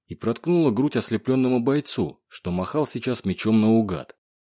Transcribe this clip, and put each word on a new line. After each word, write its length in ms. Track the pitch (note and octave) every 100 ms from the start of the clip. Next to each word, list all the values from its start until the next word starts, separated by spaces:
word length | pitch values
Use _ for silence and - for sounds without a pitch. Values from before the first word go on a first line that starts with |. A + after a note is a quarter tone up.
| -
и 80 | -
проткнула 560 | A2 A#2 E3 F3 D3+
грудь 260 | G#2+ C#3+ A#2+
ослепленному 640 | - A2 - C3 B2+ B2
бойцу, 600 | A#2 D3 - - E2+ - _
что 240 | - F2
махал 340 | F2+ F#2 D3+ C#3+
сейчас 380 | - B2+ A#2+
мечом 380 | G2 F2+ G#2+ A2
наугад. 560 | G#2+ A2+ G#2 D#2+ B1+ - _ _